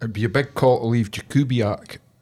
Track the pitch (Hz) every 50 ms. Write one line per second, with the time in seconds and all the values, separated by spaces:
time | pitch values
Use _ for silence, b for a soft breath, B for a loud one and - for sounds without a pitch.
0 | 120 113 101 104 110 107 95 139 139 - - - 131 127 123 - 120 113 117 120
1 | 110 - - 95 - - - 139 147 123 127 120 107 101 98 - - - - -
2 | _ _ _ _